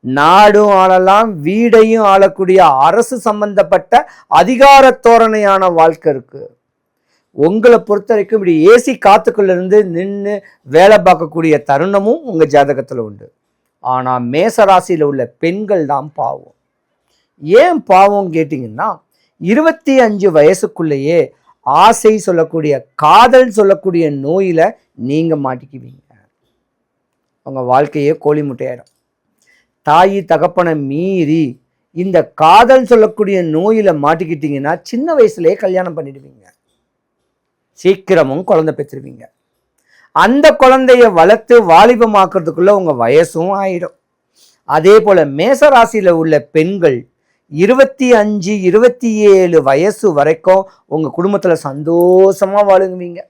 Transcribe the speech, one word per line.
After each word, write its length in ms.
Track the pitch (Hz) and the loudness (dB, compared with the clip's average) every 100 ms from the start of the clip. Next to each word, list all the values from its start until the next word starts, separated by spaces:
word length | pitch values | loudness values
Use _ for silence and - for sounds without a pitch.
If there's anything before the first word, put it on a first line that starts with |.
| 127 135 | -4 0
நாடும் 540 | 151 190 208 208 208 190 | 4 6 4 4 2 2
ஆளலாம், 500 | 185 185 185 202 226 175 147 | 2 2 2 2 0 -6 -6
வீடையும் 600 | 208 233 220 220 226 208 | -2 2 2 2 2 2
ஆளக்கூடிய 440 | 196 190 190 185 190 170 135 151 | 2 2 0 0 4 4 2 0
அரசு 300 | 208 233 254 233 | 0 -4 -4 -6
சம்பந்தப்பட்ட 760 | 208 208 196 165 185 - 180 - - _ 151 | -4 -4 -2 0 -2 0 -2 -2 -18 _ 0
அதிகார 440 | 180 247 277 277 269 254 233 | 0 4 6 6 4 2 2
தோரணையான 680 | 233 226 214 202 190 185 165 | 2 2 0 0 0 0 0
வாழ்க்கை 320 | 165 160 160 | 0 0 -6
இருக்கு. 280 | 135 - 139 123 _ _ _ _ _ _ _ _ - 156 | -6 -12 -20 -20 _ _ _ _ _ _ _ _ -4 -2
உங்களை 320 | 214 240 233 185 | 0 0 -2 0
பொறுத்த 220 | 202 202 | -6 -2
வரைக்கும் 240 | 214 196 220 | -4 -2 -4
இப்படி 160 | 185 160 170 | -2 0 4
ஏ 80 | 240 | 4
சி 80 | 254 220 202 | 2 -2 2
காத்துக்குள்ள 440 | 214 220 - 196 180 | 2 0 -2 -2 -2
இருந்து 220 | 185 208 185 165 | 0 0 0 -6
நின்னு 380 | 190 202 202 208 _ _ 135 151 | -8 -8 -8 -10 _ _ -2 2
வேலை 220 | 196 214 180 | 4 4 2
பார்க்கக்கூடிய 480 | 165 165 160 165 147 147 | 0 -2 -6 -2 -2 -2
தருணமும் 520 | 139 185 202 202 311 277 | -4 -2 -2 -2 -4 -6
உங்க 140 | 170 151 | -2 0
ஜாதகத்துல 500 | 143 175 135 127 127 110 | 2 0 -4 -8 -12 -12
உண்டு. 180 | 101 107 _ _ _ _ _ - | -16 -20 _ _ _ _ _ -6
ஆனா 180 | 127 127 127 120 | -6 -4 -6 -4
மேச 300 | 143 208 220 196 | -4 -2 0 2
ராசியில 360 | 185 180 170 143 | 2 0 -4 -2
உள்ள 140 | 139 120 _ | -4 -8 _
பெண்கள் 420 | 165 190 208 190 143 | -6 -6 -4 -4 -2
தான் 180 | 139 147 151 | -6 -8 -10
பாவம். 340 | 127 135 _ _ _ _ _ _ _ _ _ _ 147 214 | -10 -10 _ _ _ _ _ _ _ _ _ _ 0 2
ஏன் 180 | 349 320 - | 2 0 0
பாவம் 400 | 185 202 202 190 160 | 2 4 0 -4 -4
கேட்டீங்கன்னா, 520 | 151 147 117 110 208 170 _ _ _ _ 165 | -6 -8 -10 -10 -10 -10 _ _ _ _ -2
இருபத்தி 420 | 240 320 320 - 269 233 | 0 0 -2 -2 0 0
அஞ்சு 220 | 208 190 156 | 0 0 4
வயசுக்குள்ளேயே 840 | 151 185 190 - 160 139 139 170 139 _ _ _ 131 | 2 2 -6 -8 -6 -4 -2 -2 -2 _ _ _ -2
ஆசை 460 | 147 202 226 220 214 185 | 2 2 2 0 0 -2
சொல்லக்கூடிய, 480 | 170 160 165 151 135 _ - | -4 -4 -4 -4 -6 _ -4
காதல் 520 | 151 160 240 254 254 208 | 2 4 4 4 2 0
சொல்லக்கூடிய 460 | 196 196 190 170 160 143 | 0 0 -2 -4 -4 -4
நோயில 360 | 135 185 190 160 180 240 _ - 120 | -4 -4 -2 0 -2 -4 _ -14 -6
நீங்க 260 | 151 165 156 | -4 -4 -4
மாட்டிக்குவீங்க. 580 | 131 127 135 131 123 135 _ 110 101 _ _ _ _ _ _ _ _ _ _ _ - | -6 -10 _ -20 -20 _ _ _ _ _ _ _ _ _ _ _ _ _ _ _ -14
உங்க 140 | 135 123 | -10 -2
வாழ்க்கையே 420 | 127 147 151 143 156 | 0 0 -2 -4 -2
கோழி 180 | 147 151 143 | -2 -4 -6
முட்டையாயிடும். 420 | 123 131 123 _ _ _ _ _ _ _ _ _ _ - | -10 -12 -12 _ _ _ _ _ _ _ _ _ _ 0
தாயி 340 | 156 190 196 165 | 2 2 -2 -4
தகப்பனை 420 | 160 180 180 175 156 135 | -2 -2 -2 -4 -4 -6
மீறி 540 | 143 185 190 151 160 143 123 _ _ _ 160 | -6 -4 -4 -2 -2 -4 -8 _ _ _ -10
இந்த 160 | 190 175 - - | -2 -2 -4 0
காதல் 460 | 156 196 240 262 254 | 4 4 4 2 2
சொல்லக்கூடிய 480 | 233 214 220 196 190 170 156 | 2 2 -2 -4 -4 -4 -4
நோயில 360 | 202 226 196 156 | -2 -2 -2 -2
மாட்டிக்கிட்டீங்கன்னா 680 | 143 160 165 160 151 139 147 175 - | -2 -2 -6 -8 -8 -6 -6 -8 -8
சின்ன 260 | 240 311 302 | -8 -4 0
வயசுலயே 360 | 220 - 165 196 | 0 0 -4 -2
கல்யாணம் 320 | 196 185 180 160 | -4 -4 -6 -10
பண்ணிடுவீங்க. 460 | 139 135 139 131 95 _ _ _ _ _ _ _ _ _ _ _ _ _ | -16 -18 _ _ _ _ _ _ _ _ _ _ _ _ _ _ _ _
சீக்கிரமும் 680 | 180 190 - 180 139 143 185 | -4 -4 -2 -2 0 -4 -2
குழந்தை 220 | 180 156 151 | -2 -2 -8
பெற்றுருவீங்க. 460 | 147 135 131 123 120 _ _ _ _ _ _ _ _ 151 | -14 -16 -20 -20 -20 _ _ _ _ _ _ _ _ -2
அந்த 300 | 190 277 302 - | 0 4 2 4
குழந்தைய 420 | 262 262 254 247 240 170 | 2 2 4 4 4 4
வளர்த்து 360 | 170 226 - 240 190 | 2 2 4 2 4
வாலிபமாக்குறதுக்குள்ள 1000 | 160 220 240 233 202 185 190 165 160 185 202 | 4 4 2 0 0 0 -2 -6 -2 0 0
உங்க 120 | 170 127 | -2 -4
வயசும் 500 | 117 147 165 160 180 202 | 0 0 0 -4 -6 -4
ஆயிடும். 340 | 196 180 170 _ _ _ _ _ _ _ - 151 | -6 -6 -10 _ _ _ _ _ _ _ -4 0
அதே 200 | 170 214 208 | 4 4 4
போல 120 | 185 143 139 | 0 0 -2
மேச 320 | 208 269 294 | -2 2 4
ராசியில 400 | 254 226 220 185 165 | 4 2 0 0 0
உள்ள 140 | 160 147 - 156 | 0 -2 -2 -2
பெண்கள் 420 | 165 202 165 117 120 _ _ _ _ 151 | -2 -2 -2 -2 -10 _ _ _ _ -4
இருபத்தி 420 | 202 262 269 269 254 233 | 0 2 0 0 0 2
அஞ்சு, 320 | 208 208 180 208 185 | 0 -4 -6 -4 0
இருபத்தி 400 | 202 240 247 233 214 208 | 2 0 0 -6 0 2
ஏழு 260 | 190 180 160 135 | 4 2 0 0
வயசு 400 | 135 190 - 208 147 | 0 -2 -2 -2 0
வரைக்கும் 440 | 151 165 185 190 190 _ _ | -2 -2 0 0 -2 _ _
உங்க 140 | 156 151 - | -8 -6 -6
குடும்பத்துல 400 | 185 202 185 160 143 | -4 -2 -2 -4 -6
சந்தோஷமா 920 | 139 151 170 175 185 190 190 196 202 202 | -10 -4 0 2 4 2 0 -4 -2 2
வாழுங்குவீங்க. 500 | 190 190 185 175 175 - | 2 0 -6 -14 -16 -20